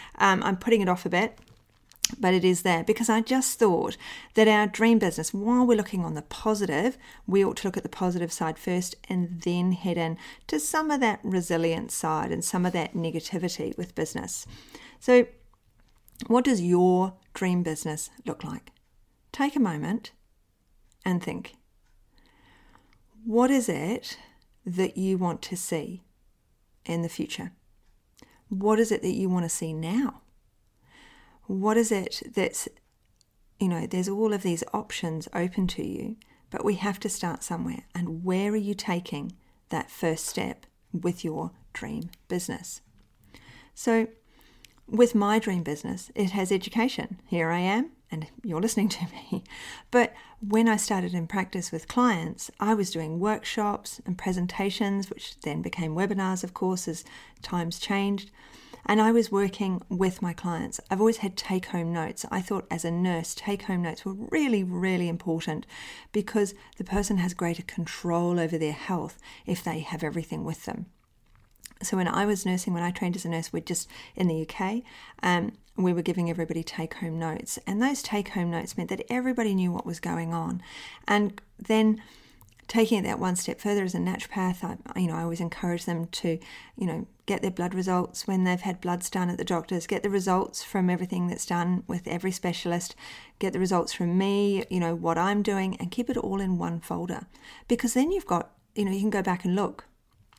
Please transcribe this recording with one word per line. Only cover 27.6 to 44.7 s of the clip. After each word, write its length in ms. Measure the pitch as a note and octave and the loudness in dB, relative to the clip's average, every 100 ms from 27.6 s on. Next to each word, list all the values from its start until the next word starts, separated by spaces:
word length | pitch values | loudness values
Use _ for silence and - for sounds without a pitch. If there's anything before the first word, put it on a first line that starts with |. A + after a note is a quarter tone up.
| _ _ _ _ _ _ - _ - | _ _ _ _ _ _ -20 _ -8
What 320 | F#3+ G#3 G#3+ | 0 4 6
is 140 | A3+ | 4
it 80 | G#3+ | 4
that 100 | F#3 | 0
you 160 | - F#3 | 0 2
want 160 | F3+ | 2
to 60 | E3+ | 0
see 240 | - D#3+ | -2 -4
now? 480 | D#3+ E3 A3 C4+ - _ _ _ _ _ _ _ - - - _ _ - | -4 -2 0 -2 -4 _ _ _ _ _ _ _ -20 -20 -20 _ _ -6
What 280 | F#3+ G#3 A3+ | 0 4 4
is 160 | A3+ | 4
it 300 | G3+ F#3 - - - | 2 0 -6 -4 0
that's, 320 | - - - - _ _ _ _ _ _ _ - | 0 0 -8 -12 _ _ _ _ _ _ _ -2
you 120 | F#3+ | 0
know, 180 | E3+ E3 | 0 -2
there's 220 | F#3 F#3 | -2 -2
all 240 | G3 A3 | 2 2
of 100 | G3+ | 2
these 220 | F#3 E3+ - | 0 -2 -2
options 560 | G#3 - - E3+ D#3+ - | -6 -6 -6 -4 -4 -6
open 320 | - F3+ F3+ F#3 | -4 -2 0 0
to 140 | - | -2
you, 360 | - - - A3 _ _ - | -6 -6 -8 -10 _ _ -10
but 160 | - G#3 | -2 0
we 100 | F#3+ | 0
have 240 | G3+ G3 | -2 -2
to 80 | G#3 | -4
start 340 | - F3 - | -4 -4 -4
somewhere. 420 | - E3+ E3+ E3+ - F3 | -6 -4 -4 -8 -10 -6
And 300 | E3+ E3 F3+ | -4 -4 0
where 260 | F#3 G3+ | 0 2
are 60 | G#3+ | 0
you 160 | G3+ | -2
taking 580 | G3+ - F3 F3+ C#3+ C#3+ - _ _ - | -4 -2 -2 -2 -8 -8 -12 _ _ -6
that 200 | D#3+ - | -4 -4
first 360 | - E3 D#3+ - | -2 0 0 -2
step 400 | - - - - _ _ | -4 -4 -6 -14 _ _
with 320 | D#3+ F3+ F3+ | -4 -2 -2
your 280 | D#3+ D#3 E3+ - - | -4 -4 -6 -10 -16
dream 380 | - - D3+ E3+ - - | -12 -8 -8 -10 -14 -6
business? 540 | F3+ - - - - _ - _ _ _ - - - - | -4 -4 -8 -10 -16 _ -20 _ _ _ -20 -20 -20 -20
So 360 | - - A3+ A3 - _ _ - - - | -4 2 4 2 -4 _ _ -20 -20 -20